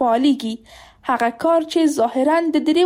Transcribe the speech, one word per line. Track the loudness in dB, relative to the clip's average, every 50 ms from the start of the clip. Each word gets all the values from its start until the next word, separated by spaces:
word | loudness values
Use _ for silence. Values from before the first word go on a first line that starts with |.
فعالیږي. | 0 0 0 2 2 2 0 0 -2 -8 -10 -10 -14 -20 -20 -20 -20 -20 _ _ -6 -4
هغه | -2 -2 -2 -2 -4 -2 0
کار | 0 2 2 0 0
چې | -2 0 0 2 2
ظاهراً | 0 -2 -2 0 -2 0 0 0 0 0 0
د | -2 -2 0 0
درې | 2 2 2